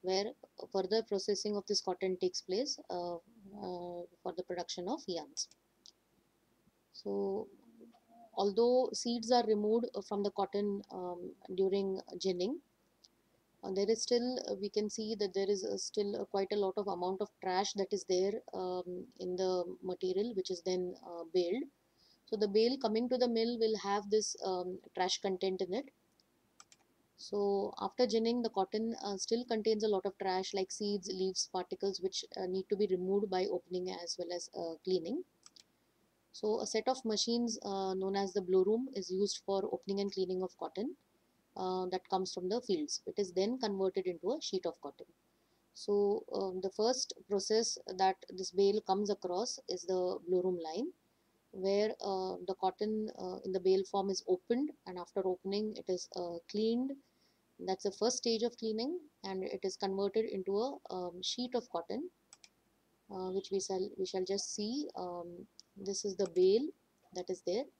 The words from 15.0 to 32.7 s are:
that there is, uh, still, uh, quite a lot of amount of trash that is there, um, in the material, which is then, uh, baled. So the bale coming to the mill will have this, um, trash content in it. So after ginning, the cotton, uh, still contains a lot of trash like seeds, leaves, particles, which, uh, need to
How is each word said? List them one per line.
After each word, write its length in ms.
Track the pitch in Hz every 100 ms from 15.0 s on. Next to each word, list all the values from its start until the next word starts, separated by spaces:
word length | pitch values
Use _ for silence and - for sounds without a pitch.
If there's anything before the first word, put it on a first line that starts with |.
| 214 220
that 180 | 202
there 160 | 196 196
is, 160 | 202 185
uh, 100 | 196
still, 460 | - - 202 214
uh, 40 | 202
quite 260 | 202 196
a 40 | 208
lot 200 | 190 208
of 100 | 202
amount 320 | 175 180 190
of 100 | 208 _
trash 320 | 185 185 202
that 180 | 202 185
is 120 | 202 -
there, 260 | 185 196 214 -
um, 520 | - 185 180 180 180 - -
in 160 | 180 180
the 280 | 185 185 175 185
material, 540 | 185 180 185 185 226 202
which 160 | -
is 100 | 185
then, 320 | - 185 180 185
uh, 200 | 180 170 165
baled. 300 | 185 175 226 - _ _ _ _ _ _
So 60 | 214
the 120 | 208
bale 300 | 208 233 269
coming 320 | 226 220 247
to 80 | 254
the 100 | 247
mill 300 | 226 226 240
will 180 | 220 214
have 320 | 202 202 202
this, 260 | 214 208 - 196
um, 320 | 185 180 185 -
trash 260 | - 185 -
content 420 | 202 185 190 185
in 120 | 180
it. 160 | 208 277 _ _ _ _ _ _ _ - - _ _ _ _
So 560 | - 202 202 202 208 -
after 260 | 262 - 247
ginning, 380 | 220 226 240
the 60 | 226
cotton, 440 | - 190 220 226 226
uh, 140 | 202 190
still 260 | - 226 247
contains 380 | 226 214 220
a 40 | 214
lot 180 | 196 196
of 100 | -
trash 340 | 190 185 190
like 180 | 196 190
seeds, 360 | - 208 202 190
leaves, 420 | 185 190 185 -
particles, 500 | 185 180 185 196 180
which, 220 | 185 - - -
uh, 80 | 185
need 240 | 185
to 60 | 190